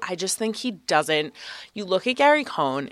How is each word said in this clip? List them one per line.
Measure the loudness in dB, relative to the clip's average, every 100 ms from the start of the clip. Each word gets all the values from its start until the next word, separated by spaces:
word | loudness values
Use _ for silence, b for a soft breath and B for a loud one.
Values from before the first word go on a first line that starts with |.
| 0
I |
just | -6 -4 -2
think | -4 -2
he | -6
doesn't, | -6 2 2 4 0 0 B B B B
you | -12 -2
look | 0 0
at | 4
Gary | 4 4
Cohn, | 2 -2 0 -2 -6